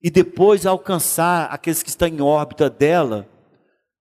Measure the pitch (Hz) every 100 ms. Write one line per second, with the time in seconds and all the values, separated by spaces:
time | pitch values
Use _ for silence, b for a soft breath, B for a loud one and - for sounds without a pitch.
0 | 170 180 175 - 196 202 185 185 - 180
1 | - - 165 175 151 143 - 160 - -
2 | 175 160 143 151 147 - 143 - 143 175
3 | 143 107 98 _ _ _ _ _ _ _